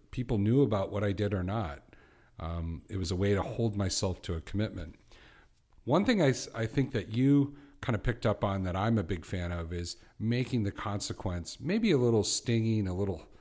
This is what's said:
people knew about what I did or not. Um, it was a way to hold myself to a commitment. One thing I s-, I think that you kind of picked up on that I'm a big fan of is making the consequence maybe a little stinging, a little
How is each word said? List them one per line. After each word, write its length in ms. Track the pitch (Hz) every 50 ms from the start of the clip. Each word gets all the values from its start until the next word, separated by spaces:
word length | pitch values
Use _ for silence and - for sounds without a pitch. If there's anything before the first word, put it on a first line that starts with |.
| _ _
people 300 | - 127 123 - 123 101
knew 240 | 101 107 120 139 143
about 280 | 110 107 98 98 -
what 120 | 104 101 107
I 80 | 101
did 240 | 95 87 104 101 104
or 80 | 95 90
not. 400 | 92 104 113 101 76 71 - - _ - - - - _ _ _ _ _ -
Um, 420 | - 82 85 85 82 82 82 - - -
it 80 | 95 95
was 140 | 92 -
a 40 | 98
way 200 | 90 98 101 101
to 80 | 95 85
hold 340 | - 110 - 117 113 101 101
myself 460 | 101 92 - - 107 95 87 - -
to 100 | - 87
a 80 | 82
commitment. 540 | - - - 101 107 - - 95 82 76 - - _ - - - - - - - - _ _ _ _ _ _ - -
One 200 | 113 135 180 208
thing 200 | 233 240 196 160
I 60 | 135
s-, 200 | 120 - - - -
I 100 | - 113
think 260 | 107 - 143 131 - -
that 200 | 110 92 - 107
you 400 | 120 131 139 143 143 139 143 - - - - - -
kind 160 | - - -
of 60 | 98
picked 240 | - - 113 - -
up 180 | 113 101 - -
on 200 | 101 98 98 92
that 120 | 92 87
I'm 220 | 95 101 113 117 107
a 60 | 90
big 200 | 80 98 82 -
fan 280 | - - 90 87 87
of 200 | 87 85 82 80
is 260 | 87 87 87 87 - - - - _ -
making 440 | 107 113 120 123 127 120 127 117 104
the 80 | 101
consequence 880 | - - - 107 101 101 - - - - - 95 87 85 82 - - -
maybe 300 | 113 151 196 233 220 214
a 60 | 165 127
little 260 | 123 120 113 107 113
stinging, 640 | - - - - - 117 113 113 113 110 110 101 92
a 60 | 90
little 340 | 92 101 95 90 - - - - -